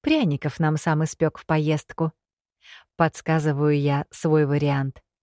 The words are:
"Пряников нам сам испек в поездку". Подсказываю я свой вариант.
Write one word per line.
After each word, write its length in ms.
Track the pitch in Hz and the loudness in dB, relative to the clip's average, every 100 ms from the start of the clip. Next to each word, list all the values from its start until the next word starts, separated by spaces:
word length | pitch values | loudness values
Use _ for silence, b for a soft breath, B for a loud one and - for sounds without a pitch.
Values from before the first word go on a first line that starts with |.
"Пряников 580 | - 311 208 143 147 - | 0 0 0 -2 -4 -2
нам 180 | 160 151 | -2 0
сам 280 | - 151 | 0 0
испек 340 | 156 - 156 - | -2 0 -2 -2
в 80 | - | -2
поездку". 680 | 156 151 151 - - 160 _ _ _ _ _ B B B - | 0 0 -2 -4 -6 -6 _ _ _ _ _ B B B -2
Подсказываю 800 | 160 - - 160 151 139 151 147 | -2 0 -2 0 0 0 2 2
я 280 | 143 143 147 | 0 -2 -4
свой 340 | - 165 156 | -4 2 2
вариант. 580 | 143 147 147 139 135 - _ _ | 4 2 0 0 -2 -8 _ _